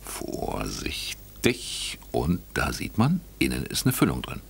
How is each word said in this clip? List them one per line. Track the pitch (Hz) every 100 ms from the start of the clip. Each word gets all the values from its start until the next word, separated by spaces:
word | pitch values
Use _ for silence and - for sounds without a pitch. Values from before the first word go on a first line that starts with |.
Vorsichtig. | - - - - - - - - - - - - - - 117 127 - - - - -
Und | - 69 87 -
da | - 62
sieht | - - -
man, | 127 175 - -
innen | 67 64 -
ist | - 127
eine |
Füllung | 127 123 62
drin. | - -